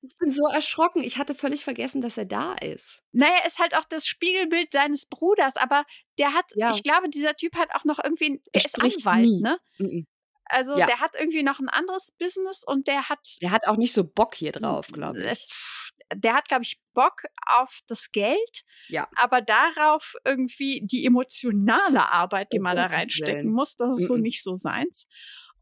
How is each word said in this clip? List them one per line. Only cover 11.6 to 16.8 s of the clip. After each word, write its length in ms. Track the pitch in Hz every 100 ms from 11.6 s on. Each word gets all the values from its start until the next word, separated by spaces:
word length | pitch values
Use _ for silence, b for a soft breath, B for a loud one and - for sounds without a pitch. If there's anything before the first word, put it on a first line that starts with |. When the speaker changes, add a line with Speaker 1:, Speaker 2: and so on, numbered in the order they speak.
Speaker 2:
'n 80 | 262
anderes 440 | - 370 370 - -
Business 440 | 349 381 381 381
und 220 | - 277 269
der 200 | 277 -
hat 120 | 294 - -
Speaker 1:
Der 100 | 175
hat 140 | 220 214
auch 100 | 214
nicht 160 | 233
so 120 | 220
Bock 300 | 165 - 220
hier 180 | - 151
Speaker 2:
n-, 100 | -
Speaker 1:
drauf, 260 | - 143 151
glaub 240 | 156 151 147
Speaker 2:
äh, 160 | 214
Speaker 1:
ich. 160 | 240 - B B B B _ -
Speaker 2:
der 200 | 202 226
hat, 140 | 254 -
glaub 140 | 262
ich, 180 | 226 -